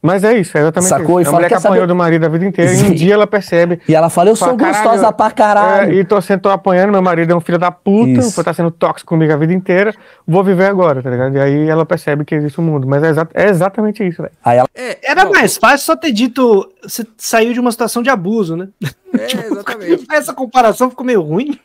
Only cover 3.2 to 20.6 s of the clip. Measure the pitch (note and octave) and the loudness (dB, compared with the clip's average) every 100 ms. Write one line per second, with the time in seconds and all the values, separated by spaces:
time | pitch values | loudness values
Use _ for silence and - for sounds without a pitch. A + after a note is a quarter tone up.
3.2 | G#3 G#3 F#3+ E3+ F3 E3+ - D#3 E3 F3 | 2 0 0 0 0 -2 0 2 2 2
4.2 | F3+ A3 A#3+ B3+ D#4+ - B3+ A3+ G#3+ G#3+ | 2 2 0 0 0 0 0 2 0 2
5.2 | A3 G#3+ G#3+ G3+ G#3+ G3 G3 F#3 F#3+ G#3 | -2 2 2 2 2 2 2 0 2 0
6.2 | - G3 G3+ G3 - F3+ G3 G3+ F#3 E3 | 0 -2 0 0 0 2 2 2 2 0
7.2 | E3 F3 E3 F3 F3 E3+ - G3+ A#3+ B3+ | 0 0 0 -2 -2 -2 0 2 2 2
8.2 | B3 F3+ F3 D#3+ E3+ E3 E3+ - - E3 | 0 -2 -4 -2 -4 -2 -4 -4 -4 0
9.2 | D#3+ D3+ D#3+ F#3 F#3 F3+ G3+ G#3 - _ | 2 0 0 -2 0 0 0 -4 -20 _
10.2 | - E3 G3 F3+ G3 G3 F3 C3+ B2+ B2 | -2 0 2 2 2 2 0 0 -2 -4
11.2 | C3 C#3 C#3 C#3+ D#3 D#3 D#3+ E3+ - D3 | -2 0 0 0 0 0 0 -4 -4 -4
12.2 | D3 D#3 D3 C#3 E3 D3 C3 C#3 D#3+ D3+ | -2 -4 -4 -4 -2 -2 -2 0 2 0
13.2 | D#3+ - F#3 F3+ F#3+ G3 G#3+ G#3 G3 E3 | -2 0 0 2 -2 -2 -4 -4 -6 -6
14.2 | D#3 _ - A#2+ C4 - B3 - B3+ D#4 | -12 _ 0 2 0 -4 -12 -10 -4 0
15.2 | F#4+ F#4+ G#3+ - A3 C#4 - D#4+ D#4+ G#3 | 2 2 0 2 2 2 0 -2 -2 -2
16.2 | B3 B3+ B3 G3+ - _ - - A3 _ | -2 0 2 2 0 _ -16 -12 -12 _
17.2 | - A3+ A3+ A#3+ B3 A3 A#3 A#3+ A#3+ B3 | -4 0 0 0 -2 -2 -4 -4 -2 -2
18.2 | E3+ A3+ F3+ E3 F#3+ _ D#3 - - F#4 | -2 -2 -2 -6 -10 _ -12 -12 -6 -6
19.2 | A#3 B3+ A3+ - - A#3+ F3 E3+ - D4+ | -4 -6 -6 -8 -8 -10 -2 -4 0 -4
20.2 | D4 - B3+ B3+ | -4 -10 -2 2